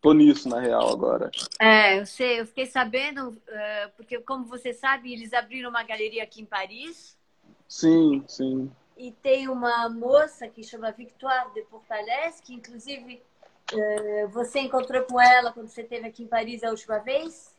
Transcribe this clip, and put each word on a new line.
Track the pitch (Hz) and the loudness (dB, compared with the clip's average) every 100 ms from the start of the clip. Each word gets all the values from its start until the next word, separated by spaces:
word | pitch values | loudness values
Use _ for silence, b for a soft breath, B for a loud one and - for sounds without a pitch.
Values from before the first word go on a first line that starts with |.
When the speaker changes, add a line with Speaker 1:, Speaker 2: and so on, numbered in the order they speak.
Speaker 1:
Tô | 147 | 8
nisso, | 151 147 143 127 | 10 10 8 0
na | 120 | -2
real, | 123 113 117 | 0 2 2
agora. | 117 120 117 - - - - | 0 0 -2 -4 -8 -12 2
Speaker 2:
É, | 220 214 208 196 | 6 6 6 2
eu | 202 | -2
sei, | - 254 240 | -6 -2 -2
eu | 226 | -6
fiquei | - 262 | -8 -6
sabendo, | 262 240 247 285 277 254 220 - | -4 -2 -4 -6 -8 -12 -12 -16
eh, | 214 208 208 208 _ | -12 -8 -8 -10 _
porque, | 220 240 | -12 -12
como | 240 262 | -8 -10
você | 233 247 247 | -8 -10 -10
sabe, | 240 269 269 247 | -6 -2 -2 -4
eles | 240 226 | -14 -4
abriram | 240 226 254 247 | -4 -4 -10 -6
uma | 233 | -6
galeria | 220 220 214 226 | -6 -6 -6 -6
aqui | 214 220 | -12 -14
em | 220 | -10
Paris. | 202 190 220 294 330 - _ _ _ _ _ _ | -8 -8 -12 -18 -18 -20 _ _ _ _ _ _
Speaker 1:
Sim, | - 160 165 156 139 139 | 0 4 6 6 4 -4
sim. | - 135 131 135 - _ _ | -8 -4 -4 -6 -12 _ _
Speaker 2:
E | 247 | -20
tem | 226 269 262 269 | -8 0 0 0
uma | 254 240 233 233 | -4 -2 0 -2
moça | 226 240 285 302 - 226 | -4 4 4 4 -4 -18
que | 226 | -18
chama | 220 233 220 | -20 -10 -10
Victoire | 226 247 _ 262 262 247 | -10 -18 _ -2 -2 -2
de | 220 | -10
Portales, | 220 220 _ 214 214 254 320 320 | -14 -18 _ -10 -6 -4 -4 -8
que, | _ | _
inclusive, | 247 226 240 254 277 240 247 _ _ _ _ - | -20 -18 -20 -16 -16 -16 -20 _ _ _ _ -8
eh, | 214 214 214 214 208 208 | -4 -2 -2 -4 -4 -4
você | 214 240 285 | -6 -6 -4
encontrou | 269 262 254 254 | -2 -2 -2 -4
com | 254 247 | -2 6
ela | 247 247 240 | 8 8 4
quando | 233 226 | -4 -16
você | - | -16
esteve | 233 233 226 | -12 -12 -12
aqui | 226 | -16
em | 233 | -4
Paris | 233 226 240 | -2 -2 -6
a | 226 | -6
última | 220 - 214 | -8 -8 -8
vez | 220 277 320 - _ | -4 -4 -4 -16 _